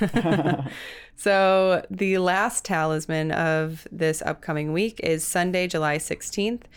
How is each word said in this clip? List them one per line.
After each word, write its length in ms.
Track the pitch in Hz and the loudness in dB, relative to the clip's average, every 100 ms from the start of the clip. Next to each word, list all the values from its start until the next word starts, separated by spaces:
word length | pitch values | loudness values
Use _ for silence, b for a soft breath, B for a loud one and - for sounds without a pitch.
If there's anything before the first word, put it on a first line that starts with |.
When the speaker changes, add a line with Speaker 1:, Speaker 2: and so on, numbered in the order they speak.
Speaker 1:
<laughs> 0 | |
Speaker 2:
<laughs> 640 | 202 147 160 165 147 139 135 B B B B - | 0 2 2 2 2 0 -4 B B B B -6
Speaker 1:
So 640 | - 196 190 190 190 180 - | 2 4 6 6 4 2 0
the 280 | 185 196 190 | -2 0 2
last 460 | 180 185 220 - - | 2 2 0 -2 -2
talisman 640 | 175 156 156 156 160 156 | 0 0 0 -2 -2 0
of 560 | - 165 156 156 160 - | 0 0 0 -2 -6 -12
this 300 | - 160 156 | -2 -2 0
upcoming 540 | - 156 - 151 151 | -4 -6 -4 -4 -2
week 260 | 160 220 220 | -2 -2 -2
is 220 | - 160 | -2 -2
Sunday, 420 | - 185 180 185 180 | 0 0 0 0 -2
July 300 | 170 151 151 | -2 0 -2
sixteenth, 720 | - - - - 202 233 - | -4 -8 -6 -4 -2 -4 -10